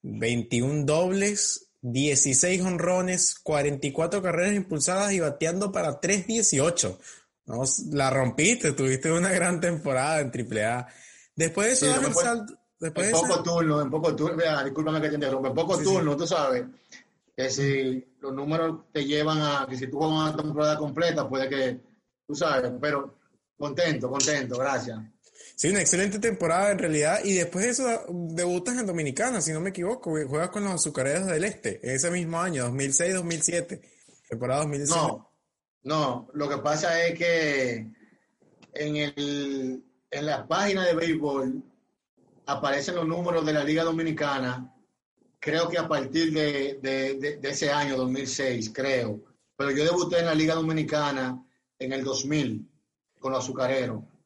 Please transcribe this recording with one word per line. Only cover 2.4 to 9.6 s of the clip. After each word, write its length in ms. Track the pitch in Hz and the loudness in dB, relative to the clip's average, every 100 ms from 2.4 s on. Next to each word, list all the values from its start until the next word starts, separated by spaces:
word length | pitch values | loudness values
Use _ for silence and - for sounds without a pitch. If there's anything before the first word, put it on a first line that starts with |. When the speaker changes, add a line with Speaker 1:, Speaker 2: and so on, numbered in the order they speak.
| 175 185 | 4 2
Speaker 1:
jonrones, 760 | 185 175 170 180 185 180 - - | 2 0 2 2 2 2 0 -2
cuarenta 480 | - 151 143 139 143 | 0 2 2 0 -2
y 40 | |
cuatro 300 | 135 165 202 | 0 0 0
carreras 340 | 185 165 180 208 | 0 0 2 0
impulsadas 580 | 185 156 139 185 202 | 0 -2 0 2 2
y 60 | 196 | 2
bateando 520 | 156 - 156 180 202 | 0 0 -2 0 -2
para 280 | 190 170 135 | 0 -2 -2
tres 280 | 165 202 180 | 0 0 0
dieciocho. 720 | 226 - 135 151 170 98 92 - - _ _ - | 2 2 4 2 2 -2 -4 -14 -20 _ _ -10
No, 180 | 117 135 - - | -4 -2 -2 -2
la 200 | 147 135 | 0 2
rompiste, 600 | 135 127 - 170 240 160 | 4 2 4 2 4 0
tuviste 380 | 131 131 131 160 | 0 0 2 2
una 200 | 165 180 | 2 2
gran 280 | 175 175 | 2 2
temporada 640 | 175 | 2